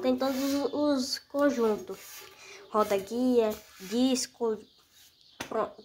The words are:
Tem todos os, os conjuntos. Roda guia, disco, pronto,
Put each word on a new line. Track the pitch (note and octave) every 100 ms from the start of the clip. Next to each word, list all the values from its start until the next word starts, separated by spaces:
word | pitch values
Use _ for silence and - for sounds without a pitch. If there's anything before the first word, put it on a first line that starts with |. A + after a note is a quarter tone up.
Tem | B3+ B3+
todos | C4 B3+
os, | C#4 C#4 C#4
os | - D4 C#4 B3+ -
conjuntos. | - C#4+ C#4+ B3 A3+ G#3 - F#3+ - - - - - - -
Roda | G#3+ G#3 G3+
guia, | F#3+ A#3 B3+ B3 A3 G#3+ - -
disco, | F#3 A3 B3+ B3+ - - A#3 G#3+ - _ _ _ - _ - _ -
pronto, | A3 G#3 -